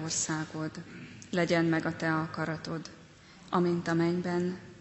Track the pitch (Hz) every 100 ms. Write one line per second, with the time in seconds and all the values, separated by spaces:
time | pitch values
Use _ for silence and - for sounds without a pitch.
0 | 160 - - 156 156 156 156 170 - -
1 | - - - 180 170 170 165 160 165 165
2 | 165 160 160 - 156 160 - 165 165 -
3 | - - - - - 180 175 170 165 165
4 | 170 180 180 175 180 185 - -